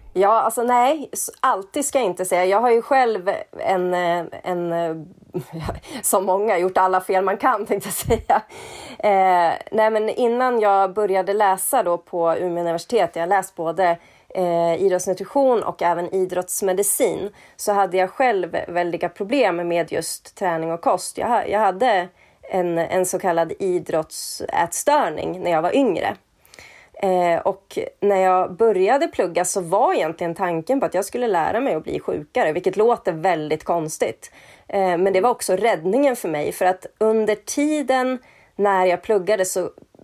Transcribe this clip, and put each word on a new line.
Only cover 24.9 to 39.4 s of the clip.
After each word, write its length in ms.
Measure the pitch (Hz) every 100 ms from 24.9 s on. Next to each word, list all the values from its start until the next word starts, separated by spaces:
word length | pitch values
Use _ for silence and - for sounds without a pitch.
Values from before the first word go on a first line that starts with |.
| 294 196 156 160 180
när 80 | 175
jag 100 | 160
var 140 | 175 277
yngre. 400 | 254 160 - 208 _ _ _ - - - -
Eh, 460 | - 196 180 175 170
och 380 | - 185 - - - -
när 180 | 202 196
jag 360 | 185 185 180
började 540 | 175 226 185 190 277 330
plugga 380 | - 185 165 180
så 160 | 202
var 320 | 170 196 302
egentligen 420 | 311 160 160 170 165
tanken 440 | 180 165 160 269
på 60 | 165
att 80 |
jag 120 | 180 196
skulle 220 | 247 240
lära 320 | 175 156 208
mig 160 | 269 156
att 80 |
bli 160 | 143 147
sjukare, 520 | - 180 151 247 170
vilket 240 | 160 185 190
låter 360 | 233 233 190
väldigt 520 | 160 185 160 151 156
konstigt. 680 | - 170 156 - 220 - - - - - -
Eh, 300 | 202 185 175
men 160 | 190
det 80 | 190
var 80 | 240
också 260 | - - 185
räddningen 600 | 226 175 170 240 285 240
för 140 | 180
mig, 220 | 147 151
för 140 | - 185
att 200 | 185 - -
under 380 | 220 220 214 208
tiden 840 | - - 294 302 254 262 254 254 - _ _ -
när 300 | 202 190 185
jag 160 | 175
pluggade 440 | - 208 175 208